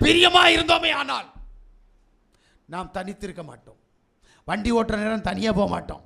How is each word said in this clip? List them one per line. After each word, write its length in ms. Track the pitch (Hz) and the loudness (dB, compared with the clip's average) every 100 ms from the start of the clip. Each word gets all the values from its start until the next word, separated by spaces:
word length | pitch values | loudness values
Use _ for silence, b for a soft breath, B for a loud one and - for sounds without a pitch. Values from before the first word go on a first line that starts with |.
பிரியமா 440 | 302 330 349 359 | 2 4 6 6
இருந்தோமே 480 | 359 330 320 330 330 | 6 4 2 0 0
ஆனால் 400 | 285 277 247 190 - - - - _ _ _ _ _ _ _ _ _ | -4 -4 -8 -10 -18 -20 -20 -20 _ _ _ _ _ _ _ _ _
நாம் 280 | _ 170 180 | _ -12 -10
தனித்திருக்க 520 | 190 185 196 202 175 | -10 -10 -10 -12 -12
மாட்டோம். 340 | 156 120 - _ _ _ _ _ b b | -18 -20 -20 _ _ _ _ _ b b
வண்டி 280 | - 185 208 | -8 -4 0
ஓட்டுற 240 | 233 226 214 | 0 0 -2
நேரம் 260 | 214 220 | -4 -4
தனியா 300 | 190 190 220 | -4 -2 0
போக 160 | 196 190 | 0 0
மாட்டோம். 360 | 175 - 156 | -2 -8 -16